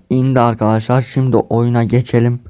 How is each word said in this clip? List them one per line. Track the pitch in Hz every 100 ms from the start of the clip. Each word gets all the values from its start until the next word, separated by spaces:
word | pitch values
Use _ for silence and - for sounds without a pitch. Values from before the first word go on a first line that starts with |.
| _
indi | 127 131 127
arkadaşlar. | 120 110 107 110 110 127
Şimdi | 123 135 131 110
oyuna | - 117 120 120
geçelim. | 117 120 113 120 120 120